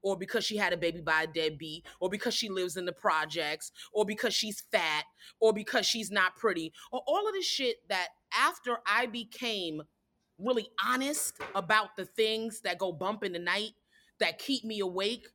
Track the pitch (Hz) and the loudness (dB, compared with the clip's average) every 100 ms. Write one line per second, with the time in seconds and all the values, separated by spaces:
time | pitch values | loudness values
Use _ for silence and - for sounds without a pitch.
0 | 196 190 190 226 - 208 196 175 170 170 | 0 -2 0 -2 0 0 0 2 0 -2
1 | 160 156 160 160 160 151 160 156 - - | 0 2 2 0 -2 -2 -10 -12 -16 -4
2 | 180 190 240 214 220 190 180 175 180 170 | -4 -2 -2 -2 -2 -2 -2 -4 -6 0
3 | 208 156 156 156 151 156 - - - 208 | 2 2 0 -2 -2 -4 -8 -14 -6 0
4 | 214 214 240 208 214 202 - 208 165 151 | 2 2 0 0 -2 -4 -6 -2 0 -2
5 | 151 _ - - 220 208 208 254 190 233 | -4 _ -20 2 4 4 0 0 0 -2
6 | 202 202 185 - 226 180 160 - - 254 | -2 2 0 2 0 0 -4 -10 -10 -8
7 | - 330 415 392 349 - 254 - _ 190 | 0 0 0 -2 -2 0 0 -2 _ -2
8 | 175 _ _ 202 277 359 247 240 - 214 | -2 _ _ 2 2 2 -4 -2 2 2
9 | 247 226 233 - 247 208 175 151 151 _ | 2 -2 -8 -6 -4 -2 -2 -4 -8 _
10 | _ _ _ _ 202 247 208 - 202 254 | _ _ _ _ 0 0 0 -2 0 2
11 | 269 302 - - - 196 175 214 202 - | 2 0 -2 -6 -4 -4 4 4 4 -4
12 | 185 - 220 220 226 214 196 180 190 165 | -8 2 2 4 -2 -4 -4 -2 -2 -2
13 | 185 208 208 175 175 190 214 - _ _ | -2 -2 -4 -4 0 0 -2 -8 _ _
14 | _ _ 170 165 - 269 220 214 190 180 | _ _ 0 0 -2 -2 -2 -2 -2 0
15 | 202 233 - | 0 -2 -8